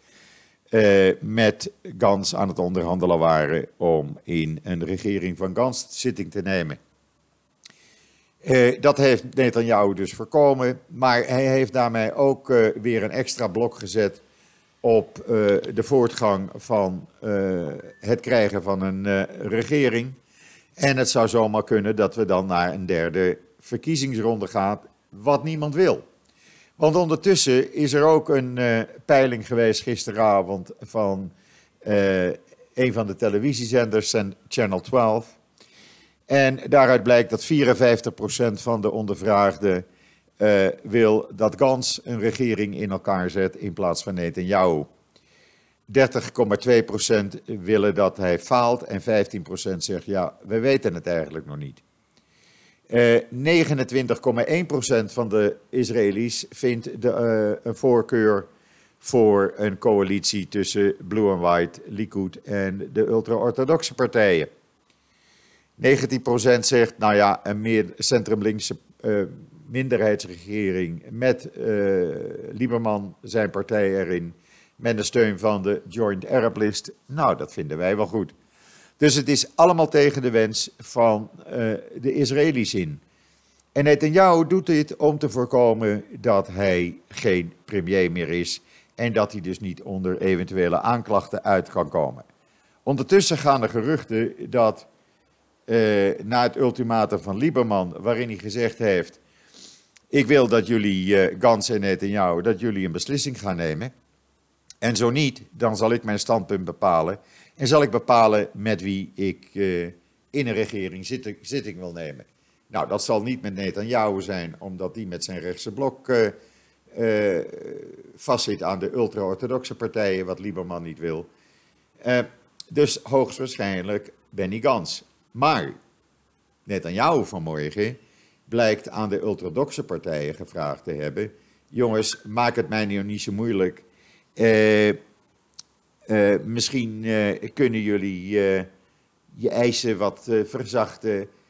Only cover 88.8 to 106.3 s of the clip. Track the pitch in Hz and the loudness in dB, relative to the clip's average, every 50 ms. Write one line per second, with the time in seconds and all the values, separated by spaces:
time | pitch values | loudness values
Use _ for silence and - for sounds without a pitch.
88.8 | _ _ _ - 120 117 104 110 104 - - 101 80 92 92 - 104 92 87 - | _ _ _ -4 -4 -2 0 0 0 0 -2 -8 -8 -8 -8 -6 -8 -8 -10 -10
89.8 | - - 95 95 92 92 92 - - 95 92 87 92 92 98 95 87 87 85 - | -10 -8 -8 -4 -4 -4 -2 0 0 0 0 0 -2 -4 -2 0 0 0 0 0
90.8 | - 113 120 117 - 107 107 98 - - - - - 104 98 92 85 - - 92 | 0 0 -2 -2 -2 0 -2 -2 0 -2 -8 -6 0 0 0 0 0 -2 -4 -4
91.8 | 82 73 - 85 73 65 64 65 - _ _ _ _ _ _ _ _ _ _ _ | -4 -2 -2 -2 -2 -2 -4 -12 -20 _ _ _ _ _ _ _ _ _ _ _
92.8 | _ - 143 127 131 - 190 196 - - 170 120 117 147 139 131 131 - 113 117 | _ -4 -4 -4 0 4 4 4 4 4 -2 0 2 2 2 2 0 -2 -2 -2
93.8 | 107 139 160 143 - - 113 110 117 - - - - - 127 123 113 110 107 - | -2 -2 -2 -4 -4 -4 -2 -2 -2 -4 -6 -10 -12 -2 2 2 2 2 2 -2
94.8 | - _ _ _ _ _ _ _ _ _ _ _ _ _ _ _ _ - 113 117 | -12 _ _ _ _ _ _ _ _ _ _ _ _ _ _ _ _ -2 0 2
95.8 | 110 107 104 101 98 98 - - 95 107 120 120 123 120 - - 135 123 117 - | 2 4 4 4 2 2 0 -2 -4 -2 0 2 2 2 2 0 0 0 0 -2
96.8 | 123 117 117 113 107 - 107 90 - 101 95 107 139 165 - 127 120 110 104 95 | -4 0 2 0 2 0 -2 -4 -4 -6 -4 -2 -2 0 2 0 0 2 0 0
97.8 | 92 87 82 80 92 117 117 113 123 117 107 87 98 107 98 120 117 110 - - | -2 -2 -6 -4 -4 -2 -2 -2 -4 -6 -8 -10 -10 -8 -4 -2 -2 -2 -2 0
98.8 | 117 104 95 90 82 - - _ _ _ _ _ _ _ _ - - - - - | 0 2 2 2 0 -4 -10 _ _ _ _ _ _ _ _ -20 -20 -20 -20 -20
99.8 | _ _ _ - _ _ - 143 127 110 147 139 123 107 113 113 104 113 117 110 | _ _ _ -20 _ _ 0 2 4 6 6 6 6 6 4 2 2 2 0 0
100.8 | 101 104 95 95 92 95 101 98 92 87 - 92 90 117 117 104 98 - 98 104 | 2 0 0 0 2 4 4 4 4 2 0 2 4 4 4 4 0 -2 -2 -2
101.8 | 98 98 95 90 101 101 101 104 95 90 85 85 90 117 107 90 113 117 101 98 | 0 -2 -2 -2 -2 -4 -2 0 0 0 0 0 0 -2 -2 0 -2 -4 -2 -2
102.8 | 95 87 80 90 - - 139 139 - 143 123 104 107 101 90 85 85 78 78 78 | -4 -4 -4 -6 -6 -4 -4 -4 -4 -6 -8 -6 -6 -6 -4 -4 -4 -4 -4 -6
103.8 | 113 131 - _ _ _ _ _ _ _ _ _ _ _ _ _ _ _ - _ | -8 -10 -12 _ _ _ _ _ _ _ _ _ _ _ _ _ _ _ -12 _
104.8 | - 117 117 101 120 117 123 147 151 135 - - - _ - 117 117 113 110 98 | -2 -2 0 2 0 0 2 2 0 0 -2 -6 -16 _ -6 -2 -2 -2 0 0
105.8 | 107 110 120 117 - 110 104 98 - - | 0 0 0 0 -2 -4 -4 -4 0 0